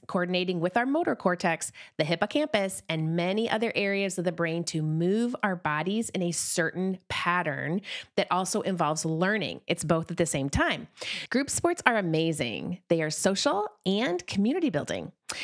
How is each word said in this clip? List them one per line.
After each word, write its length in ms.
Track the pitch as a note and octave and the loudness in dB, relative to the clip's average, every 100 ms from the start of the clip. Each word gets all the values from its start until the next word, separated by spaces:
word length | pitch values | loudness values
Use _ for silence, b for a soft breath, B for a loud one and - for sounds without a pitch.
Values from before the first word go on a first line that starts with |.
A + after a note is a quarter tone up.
| - | -4
coordinating 540 | F#3 F3 F3+ F#3 F3 | -2 0 0 0 0
with 160 | F3 A#3 | 2 2
our 100 | B3+ | 2
motor 300 | D4+ F4 - | 0 0 2
cortex, 560 | F#3 F3 F3+ D#3+ - B B - | 2 2 0 0 -4 B B -4
the 80 | |
hippocampus, 800 | D3+ E3+ G#3 D4 D4+ G#3 G3 - - | 0 2 2 0 0 0 0 -6 -4
and 280 | D#3+ D#3 E3+ | -2 0 0
many 340 | F3 G#3 A3+ | 0 0 0
other 220 | A3 A3+ | 0 0
areas 420 | - G3+ G3 G3 F#3 | 0 0 0 -2 -2
of 80 | |
the 80 | F3 | -2
brain 300 | E3+ E3 E3 | -2 -2 -2
to 160 | E3 D#3+ | -2 -2
move 540 | D#3 D#3 F3 G#3+ A#3+ B3 | -2 0 2 2 0 0
our 140 | G#3 F3 | -2 0
bodies 520 | D#3 D3+ F3 G#3+ A3+ | -2 0 0 -2 -2
in 120 | G3 | -2
a 80 | F3 | -2
certain 680 | D#3+ - - E3 F3 F#3+ F#3 - | -2 -2 0 0 0 -2 -4 -6
pattern 400 | - F3 F3+ E3 C3 C3+ F#3+ B B B - | -4 0 0 0 -2 -2 -2 B B B -2
that 100 | F3+ | 0
also 300 | F3+ F3+ G#3+ | 0 0 0
involves 460 | - F3+ D3+ D#3+ D#3+ | 0 2 2 0 -2
learning. 520 | D#3+ F#3 G#3+ C3 - - | 0 2 0 -2 -6 -4
It's 180 | E3+ | -2
both 260 | D#3 E3 D#3+ | 2 2 0
at 80 | E3+ | -2
the 80 | E3 | 0
same 240 | D3 C#3 | 0 0
time. 360 | - E4 D#3 - B B B B | 2 0 -2 -8 B B B B
Group 180 | B3 C#4 | -2 0
sports 340 | - E4+ F4 C4 | 0 0 4 4
are 100 | A3+ | 4
amazing. 840 | F3 D#3+ E3 D#3 A#2+ F2+ - F3+ - | 2 2 2 0 -2 -2 -6 -6 0
They 120 | E3 | 2
are 100 | D#3 | 2
social 580 | - F#3+ F#3+ C#4+ F#4 G#4 - F#3+ | 0 2 2 2 2 -2 -4 0
and 400 | G3+ C4+ F4 - | 0 0 -2 -4
community 420 | G3 G#3 F4 D#4 | 0 2 2 0
building. 440 | D3+ - F2+ - - - B | 0 -2 -6 -8 -14 -12 B